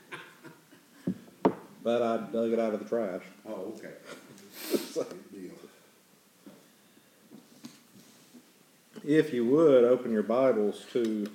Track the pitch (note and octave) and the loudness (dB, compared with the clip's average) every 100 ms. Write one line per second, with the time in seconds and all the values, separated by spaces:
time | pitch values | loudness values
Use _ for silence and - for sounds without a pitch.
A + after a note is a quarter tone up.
0 | - E3+ - - D#3+ - _ - _ - | -18 -18 -18 -20 -20 -20 _ -20 _ -10
1 | - - - - - - - - A2+ A#2+ | -8 -8 -12 -4 -2 -2 -10 -8 -2 0
2 | A#2 A2+ G#2 A2+ A#2 A2+ A2+ G#2 G#2 A#2 | 0 -2 -4 -2 0 0 0 -4 -4 -4
3 | G2+ F2+ - - A2 G2+ - - - - | -4 -6 -12 -18 -14 -12 -10 -12 -16 -18
4 | - - - - - - D#4 - - D#3+ | -18 -20 -20 -20 -20 -16 -4 -4 -4 -8
5 | - - - G2+ F2 - - - _ _ | -8 -12 -18 -16 -16 -16 -20 -20 _ _
6 | _ _ _ _ - - _ _ _ _ | _ _ _ _ -20 -20 _ _ _ _
7 | _ _ _ - - - - - _ - | _ _ _ -20 -20 -20 -20 -20 _ -20
8 | - - _ - - _ _ _ _ - | -20 -20 _ -20 -20 _ _ _ _ -10
9 | C#3+ D#3 D3 A#2+ A#2 D3 D#3+ B2+ A#2+ B2+ | 0 2 2 0 2 6 8 8 8 4
10 | A#2+ A2 G2+ A#2+ C3 A2 G#2 - - B2 | 2 0 2 2 4 4 0 -2 -6 -2
11 | A2+ G#2+ G2+ | -2 -2 -6